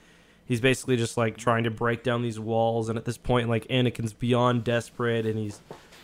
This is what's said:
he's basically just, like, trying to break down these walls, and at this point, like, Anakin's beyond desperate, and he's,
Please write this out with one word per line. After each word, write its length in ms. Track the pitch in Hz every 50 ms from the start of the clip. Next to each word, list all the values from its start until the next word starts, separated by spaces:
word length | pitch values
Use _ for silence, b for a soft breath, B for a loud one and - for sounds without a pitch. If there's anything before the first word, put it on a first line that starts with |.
| b b b b b b b b b
he's 160 | - 127 117
basically 340 | 107 131 127 - - - 131
just, 220 | 120 117 113 - -
like, 200 | 117 110 107 107
trying 260 | 113 123 117 113 113
to 80 | 117
break 300 | 110 107 117 117 117 117 -
down 180 | 127 120 120
these 180 | 120 120 110 110
walls, 480 | 110 107 113 113 113 113 113 117 113 110
and 100 | 113 117
at 60 | 113
this 120 | - 117 -
point, 320 | - - 123 123 117 113
like, 180 | 117 113 110 -
Anakin's 460 | 127 127 123 123 113 - 117 110 104
beyond 500 | - - 120 123 120 123 123 123 123 110
desperate, 640 | 120 120 117 113 - - - 120 117 117 117 110
and 120 | 110 110 110
he's, 200 | 110 104 104 - B B B B B B B B